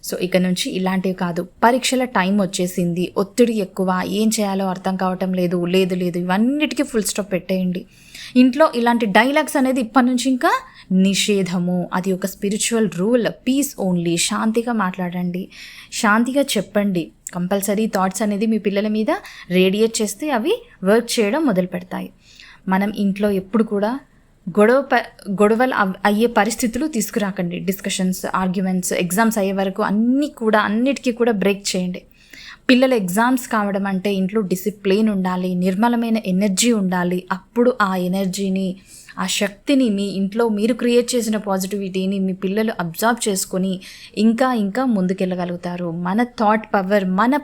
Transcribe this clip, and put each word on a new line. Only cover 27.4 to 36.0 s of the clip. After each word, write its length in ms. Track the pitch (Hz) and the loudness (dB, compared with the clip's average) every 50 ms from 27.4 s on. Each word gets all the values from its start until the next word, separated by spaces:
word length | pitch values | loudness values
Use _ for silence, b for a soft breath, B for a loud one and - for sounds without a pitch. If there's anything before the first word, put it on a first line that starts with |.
| 180 175 175 175 | -4 -4 -4 -6
డిస్కషన్స్, 680 | 170 180 190 - - 202 185 - 185 185 185 - - - - | -4 -4 -6 -4 -4 -6 -4 -2 0 -2 -2 -2 -6 -4 -2
ఆర్గ్యుమెంట్స్, 580 | - 185 185 180 202 185 190 185 185 180 - 190 | -2 0 0 -2 0 -2 0 0 -2 -2 -2 -2
ఎగ్జామ్స్ 440 | - 180 175 180 190 226 226 220 226 | -2 -2 0 2 2 2 2 2 2
అయ్యే 140 | 196 196 | 0 0
వరకు 320 | 196 196 196 190 190 - 214 | 0 0 -2 -2 -2 -2 -2
అన్నీ 440 | - 196 208 226 240 254 277 294 285 | 0 2 2 2 2 2 2 0 -2
కూడా, 320 | - - 233 220 214 214 | -4 -4 -2 0 2 2
అన్నిటికీ 520 | 208 208 202 220 247 269 277 - - 254 | 2 0 0 0 0 0 -2 0 -2 -4
కూడా 200 | 226 233 240 240 | 0 0 0 0
బ్రేక్ 440 | 233 202 190 196 202 196 202 - - | 0 2 2 0 0 0 -4 -4 -4
చేయండి. 260 | 185 185 180 180 - - - B B B B B B B B B B B - | -2 -4 -4 -6 -8 -12 -18 B B B B B B B B B B B 4
పిల్లల 240 | 262 247 262 262 262 | 4 6 6 4 2
ఎగ్జామ్స్ 540 | 233 196 175 175 208 233 247 262 262 262 - | 2 0 0 0 2 2 2 2 0 -2 -2
కావడం 400 | - 220 208 202 190 196 196 196 | -2 -2 -2 0 -2 -2 -2 -2
అంటే 260 | 196 190 185 208 202 | -2 -2 -2 -2 0
ఇంట్లో 280 | 190 190 185 202 220 | 0 -2 0 -2 -2
డిసిప్లిన్ 680 | 214 175 180 180 - 214 196 - - 196 185 208 220 220 | -2 -2 -4 -2 -2 -6 -6 -4 -2 0 2 2 2 2
ఉండాలి, 460 | 208 190 185 185 185 180 180 185 185 | 0 0 -2 -2 -2 -2 -2 -2 -2
నిర్మలమైన 600 | 180 180 190 185 185 220 240 240 233 | 0 0 0 2 2 2 2 2 0